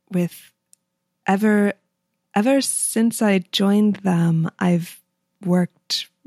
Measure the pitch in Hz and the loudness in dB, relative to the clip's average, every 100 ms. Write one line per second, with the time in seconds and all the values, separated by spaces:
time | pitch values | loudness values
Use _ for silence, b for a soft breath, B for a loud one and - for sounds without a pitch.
0 | - 180 175 - - _ _ _ _ _ | -8 -4 -4 -8 -20 _ _ _ _ _
1 | _ _ - 196 220 208 202 - _ _ | _ _ -4 0 2 2 0 -4 _ _
2 | _ _ _ 202 220 277 262 - - 220 | _ _ _ -2 2 0 0 -4 -4 0
3 | 233 - 214 190 - - 196 208 214 196 | 0 0 0 0 -2 -2 2 2 2 0
4 | 196 170 170 165 160 - 185 175 170 - | 0 0 2 2 -2 -2 0 0 -4 -14
5 | _ _ _ _ 175 180 175 _ - - | _ _ _ _ -2 0 -2 _ -8 -8
6 | - _ | -8 _